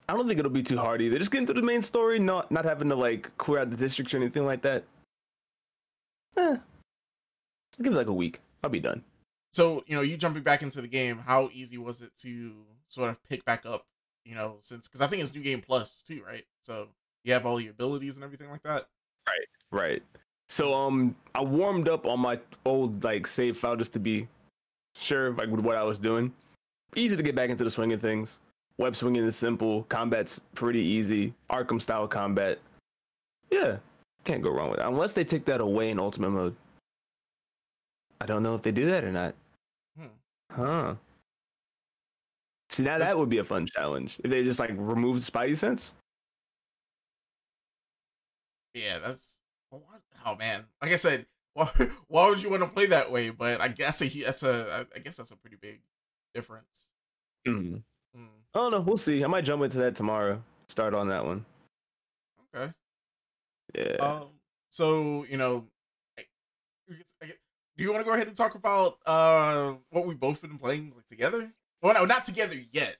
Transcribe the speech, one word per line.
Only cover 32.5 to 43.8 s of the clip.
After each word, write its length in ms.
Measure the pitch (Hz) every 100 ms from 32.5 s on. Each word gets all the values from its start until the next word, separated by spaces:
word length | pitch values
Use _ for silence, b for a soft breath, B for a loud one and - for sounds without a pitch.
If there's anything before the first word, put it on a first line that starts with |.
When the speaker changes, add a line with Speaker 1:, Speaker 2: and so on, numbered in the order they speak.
| - - _ _ _ _ _ _ _ -
Speaker 1:
Yeah, 260 | 392 196 101 - _ _ _
can't 180 | - 139
go 80 | 87
wrong 220 | 67 76
with 80 | -
it. 60 | 113
Unless 260 | 135 170
they 100 | 185
take 220 | 160 160 -
that 160 | 127
away 300 | 104 107 110
in 80 | 101
Ultimate 320 | 101 - 98
Mode. 240 | 95 90 - - _ _ _ _ _ _ _ _ _ _ _ _ _ _ -
I 60 | 120
don't 160 | 107
know 140 | 113 113
if 80 |
they 80 | -
do 160 | 107 156
that 160 | 185
or 80 | 101
not. 240 | 90 87 - _ _ _ _ _ 151
Speaker 2:
Hmm. 120 | 139 107 _ _ -
Speaker 1:
Huh. 440 | - 131 165 135 110 _ _ _ _ _ _ _ _ _ _ _ _ _ _ _ _ -
See, 120 | -
now 160 | 135 160
Speaker 2:
That's 120 | 170
Speaker 1:
that 60 | 170
would 100 | 127
be 80 | 113
a 60 |
fun 240 | 95 98 85
challenge 520 | 90